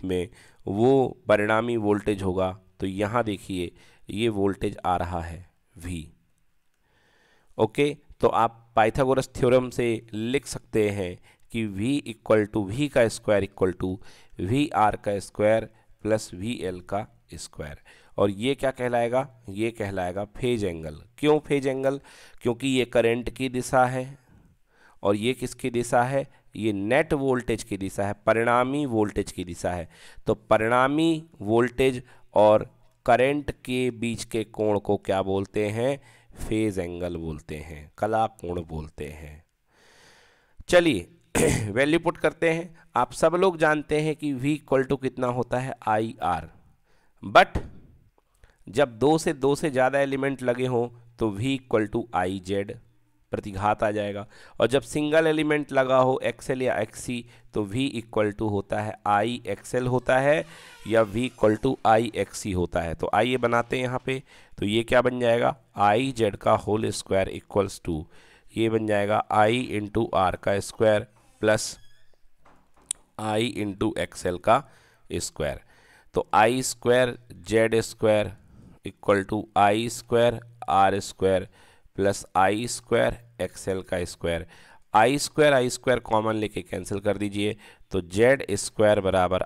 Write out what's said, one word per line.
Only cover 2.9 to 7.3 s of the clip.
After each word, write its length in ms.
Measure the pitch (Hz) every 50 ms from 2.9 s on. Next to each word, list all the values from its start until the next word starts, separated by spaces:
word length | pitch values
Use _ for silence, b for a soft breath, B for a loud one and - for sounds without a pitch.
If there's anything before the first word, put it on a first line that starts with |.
| 95 98 104 101 120 120 113
देखिए, 480 | 107 98 87 - - 95 90 85 - - - - - _ _ - -
ये 200 | 98 104 117 117
वोल्टेज 480 | 104 98 98 98 90 - - 104 - - -
आ 120 | 90 90
रहा 240 | 87 87 87 90 85
है 280 | 82 82 82 92 92 _ _ _ _ _ _ 82 82
V। 140 | 87 87 80 76 - - _ _ _ _ _ _ _ _ _ _ _ _ _ _ _ _ _ _ _ _ _ _ _